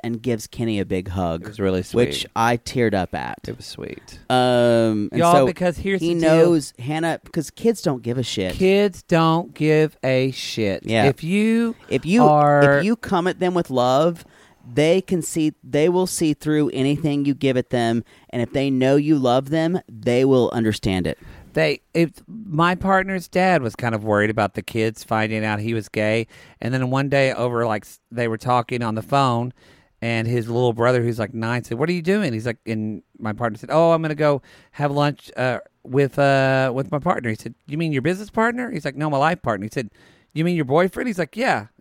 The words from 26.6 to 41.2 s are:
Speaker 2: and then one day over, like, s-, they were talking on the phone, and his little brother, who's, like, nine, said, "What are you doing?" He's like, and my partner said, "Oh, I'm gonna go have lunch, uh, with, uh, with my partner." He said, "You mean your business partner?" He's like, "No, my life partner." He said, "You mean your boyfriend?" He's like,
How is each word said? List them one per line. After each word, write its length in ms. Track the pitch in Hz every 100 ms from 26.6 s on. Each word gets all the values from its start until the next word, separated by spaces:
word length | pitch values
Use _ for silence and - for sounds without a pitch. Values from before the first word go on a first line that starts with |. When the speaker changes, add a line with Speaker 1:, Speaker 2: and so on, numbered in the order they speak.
Speaker 2:
and 120 | 117
then 160 | 131 127
one 200 | 135 139
day 220 | 139 131
over, 320 | 113 123 120 117
like, 200 | 107 -
s-, 140 | - _
they 160 | 117 117
were 100 | 110
talking 440 | 127 123 113 123
on 120 | 117 110
the 60 |
phone, 520 | - 139 135 117 123 - _ _ _ _
and 260 | 117 117 113
his 220 | 123 113
little 240 | 117 123
brother, 280 | 113 120 127
who's, 160 | 117 113
like, 140 | 104
nine, 300 | 113 113 120
said, 160 | - 117
"What 80 | 160
are 40 |
you 80 | 180
doing?" 320 | 165 208 175
He's 120 | 110 120
like, 120 | 110 -
and 360 | 110 107 104 _ -
my 120 | 110
partner 240 | 104 120 110
said, 120 | -
"Oh, 200 | 151 165
I'm 100 | 165
gonna 140 | 160 147
go 260 | 151 139 - - _
have 200 | - 143
lunch, 400 | 143 147 139 - -
uh, 220 | 127 117 - _
with, 360 | - 131 139 -
uh, 520 | 139 135 135 135 131 123
with 160 | 131
my 80 | 147
partner." 300 | 156 - 120
He 60 | 110
said, 200 | 117 - -
"You 100 | 147
mean 140 | 165
your 80 | 139
business 280 | 147 185 208
partner?" 400 | - 226 240 240
He's 140 | 185 143
like, 100 | 139
"No, 120 | 156
my 80 | 139
life 240 | 151 170
partner." 240 | 127 104 107
He 40 |
said, 180 | 147 110 _ _ _ _
"You 100 | 147
mean 120 | 165 175
your 80 | 131
boyfriend?" 420 | 151 185 - 254
He's 120 |
like, 180 | 185